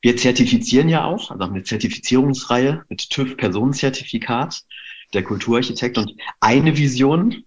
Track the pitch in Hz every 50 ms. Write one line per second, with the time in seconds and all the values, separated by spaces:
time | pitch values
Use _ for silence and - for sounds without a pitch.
0 | - 120 120 - - 127 123 - 123 - - 113 - - 123 131 156 165 165 156
1 | 156 156 170 233 - - - 95 95 90 98 95 92 - 113 107 - 113 - -
2 | - - 123 127 131 143 135 127 - - 120 123 127 135 151 160 - _ - -
3 | - - - - 135 131 - - - 104 90 104 113 135 143 131 - 135 131 -
4 | - - - 113 - - 120 120 139 160 - - _ _ - - - - - -
5 | - _ - 98 92 - 107 101 - - 117 120 127 127 120 - 123 120 - 120
6 | 107 101 - - - - - _ - 110 120 139 147 160 147 143 147 139 127 123
7 | 135 139 151 170 185 240 254 - -